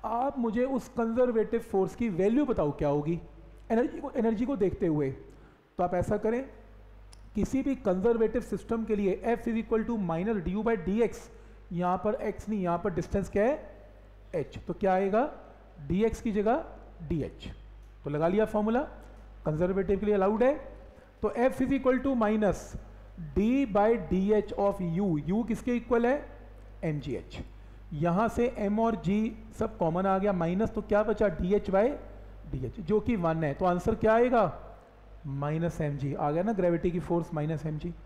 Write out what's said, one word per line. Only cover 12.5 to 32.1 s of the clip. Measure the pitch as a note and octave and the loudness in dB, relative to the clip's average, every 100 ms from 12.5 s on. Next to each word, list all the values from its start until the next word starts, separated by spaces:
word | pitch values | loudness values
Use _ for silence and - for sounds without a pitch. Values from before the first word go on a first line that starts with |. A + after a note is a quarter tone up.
| G#3+ | -2
यहाँ | F3 E3+ | 0 0
पर | G3+ | 0
distance | E3+ E3+ G3+ F3+ | -4 -2 -2 0
क्या | G3+ | 2
है? | A3 - - - - - - - - F3 | 2 2 -6 -18 -20 -20 -20 -20 -8 -6
h। | C3 - - | -6 -10 -8
तो | |
क्या | E3 F#3+ | 0 2
आएगा? | F#3 G3 G#3 D4 - - - - - C#3 | 4 4 2 2 -4 -18 -20 -20 -18 -2
डीएक्स | F3 A3 A3 | 2 2 0
की | A#3 | -2
जगह | G#3 G#3 C#4+ E4 - - - D#3 | 0 2 2 -2 -14 -18 -16 -4
डीएच। | E3+ F#2 - - - - - - - | -4 -4 -8 -16 -16 -18 -20 -20 -12
तो | C#3+ | -6
लगा | D3 E3 | 0 2
लिया | G3+ G#3+ | 2 2
formula, | G#3 G#3+ A#3+ D4+ - - - - - - | 0 2 0 -2 -10 -18 -20 -20 -8 -4
conservative | D#3 F3+ F#3+ F3+ G3 | 0 0 0 0 0
के | G#3 | 2
लिए | G3+ | 4
अलाउड | F#3+ A3 | 4 4
है। | B3 D4+ - - - - - - | 2 2 -6 -16 -18 -20 -20 -4
तो | G#3+ - | -4 2
F | B3+ - | 2 2
is | C4 | 0
equal | C#4 C4 B3+ | 2 2 2
to | C4+ B3 | 2 2
minus | G#3 A3 G#3 - - - - - - - D#3 C3+ | 2 4 2 0 -6 -14 -14 -20 -18 -14 -4 2
D | G#3+ C4 C4+ | 4 4 2
by | G3+ G#3+ A#3 D#3 | 4 4 4 2
D | F3+ G3 G#3+ | 0 4 2
H | G3+ - | 2 0
of | G3+ G3 F3+ E3 | 0 0 -2 0
U। | G3+ D#3 C#3+ | 2 0 2
U | G3+ A3+ | 0 0
किसके | A3+ - A#3+ | -2 0 -2
equal | A#3 A#3+ A#3+ | 2 2 2
है? | D4 - - - - - - | 0 -4 -16 -18 -18 -20 -6
एमजीएच। | E3 D3+ C#3 G#2+ - - - - - - - | -4 -4 -4 -8 -8 -12 -14 -16 -20 -20 -12
यहाँ | D3+ E3+ F3 A3+ | -2 0 2 0
से | - A#3+ B3 | 2 0 0
M | G3+ G#3 | -2 2
और | A3+ G#3+ D3+ | 2 0 0
G | G#3 A3 - - - | 0 0 -6 -16 -6
सब | - - | -6 0
common | E3+ F3 F#3+ | 0 2 2
आ | F#3+ | 2
गया | G#3 | 2
minus, | F3+ E3+ F#3 A3 | 0 0 0 0
तो | G#3+ | -2
क्या | - G#3 | 0 2
बचा? | G#3+ G#3+ G#3+ | 2 2 2
डीएच | D#3+ F3 G3+ G3+ | 2 0 0 2
by | F#3+ A#3+ D4 - | 2 2 0 -12